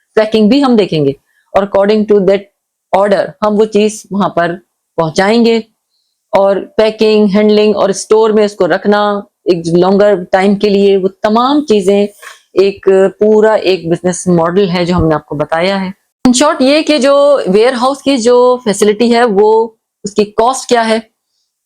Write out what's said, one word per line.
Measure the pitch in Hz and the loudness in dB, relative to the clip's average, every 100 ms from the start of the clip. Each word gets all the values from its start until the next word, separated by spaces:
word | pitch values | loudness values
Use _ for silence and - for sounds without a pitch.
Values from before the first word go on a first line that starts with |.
| _ 214 | _ -2
पैकिंग | 214 220 208 | 0 2 2
भी | 277 | 2
हम | 262 233 | 2 2
देखेंगे | 185 160 139 135 _ _ _ | 0 -2 -2 -4 _ _ _
और | 190 196 | -4 -2
according | 196 202 214 214 | 0 0 0 0
to | 208 196 | 2 2
that | 196 - _ _ _ _ | 0 -4 _ _ _ _
order | 185 202 185 160 - | -2 0 -2 -4 -4
हम | 214 208 | -2 0
वो | 220 | 0
चीज | 202 214 214 - | 0 -2 -4 -8
वहां | 202 175 | -4 -4
पर | 170 170 175 _ _ _ - | -2 -4 -6 _ _ _ -6
पहुंचाएंगे। | 160 170 190 233 233 226 - _ _ _ _ _ _ | -4 -2 0 2 2 0 -4 _ _ _ _ _ _
और | 190 196 190 - - | 0 0 -2 -4 -2
पैकिंग, | 220 214 214 214 208 | -2 0 0 2 2
हैंडलिंग | 208 214 208 214 - | 2 2 2 2 0
और | 196 | -2
स्टोर | 190 - 214 220 | -4 -4 0 0
में | 214 | 0
उसको | 202 202 175 | 0 -2 -2
रखना, | 185 202 208 208 202 202 _ - | -2 0 0 0 -4 -10 _ -4
एक | 175 165 | -4 -2
लॉन्गर | 175 185 196 208 185 180 | 0 2 2 2 0 -2
टाइम | 190 196 202 | 0 0 0
के | 208 | 0
लिए, | 196 196 196 | 2 2 0
वो | 185 - | -2 -4
तमाम | 214 220 247 294 | -2 -2 0 -2
चीजें | 294 208 185 202 208 - - - _ - | 0 0 0 0 -2 -8 -20 -20 _ 0
एक | 196 196 190 190 190 - | 0 0 0 2 2 0
पूरा | 214 214 220 214 | 0 2 2 0
एक | - 185 165 | 0 -2 -4
बिजनेस | 170 180 175 180 | -4 -4 -4 -2
मॉडल | 170 165 185 196 | 0 0 0 -2
है | 180 175 | -2 -2
जो | |
हमने | 180 160 | -2 0
आपको | 151 - 147 | -2 -4 -8
बताया | 151 165 185 196 | -4 -4 -2 -4
है। | 185 - _ _ | -6 -12 _ _
In | 254 | -2
short, | 240 302 320 | 2 0 2
ये | 262 302 | 2 2
कि | 302 302 | 0 0
जो | 269 277 285 262 185 | 2 2 2 0 0
वेयरहाउस | 202 240 240 262 277 | 2 0 0 -2 -2
की | 269 277 | -2 0
जो | 226 247 247 247 | 2 2 2 0
फैसिलिटी | 226 190 208 208 233 | -4 -2 0 0 0
है, | 233 | 2
वो | 247 190 214 220 226 - _ _ | 2 2 2 2 -2 -8 _ _
उसकी | 202 - | -8 -4
कॉस्ट | 208 - 233 247 - | -4 -2 -2 -2 -2
क्या | 240 | -2
है, | 226 220 - _ _ _ _ _ | 0 -4 -6 _ _ _ _ _